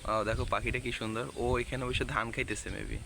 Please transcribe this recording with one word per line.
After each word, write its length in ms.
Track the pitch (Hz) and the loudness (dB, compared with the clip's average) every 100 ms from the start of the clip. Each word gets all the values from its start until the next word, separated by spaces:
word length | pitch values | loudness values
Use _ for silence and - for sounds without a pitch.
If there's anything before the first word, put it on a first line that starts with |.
আহ, 200 | - 110 | 2 2
দেখো 200 | 104 117 | 2 2
পাখিটা 340 | - 101 117 120 | 2 2 2 0
কি 140 | 123 | -2
সুন্দর, 320 | 110 110 110 135 - | -2 -2 -2 -2 0
ও 220 | 120 123 | 2 4
এখানে 260 | 120 131 | 2 -2
বসে 200 | 123 131 | 0 0
ধান 220 | - 123 113 | 2 0 0
খাইতেছে 380 | 123 127 104 - | -2 -2 -2 -4
maybe। 240 | 98 104 55 | -4 -4 -6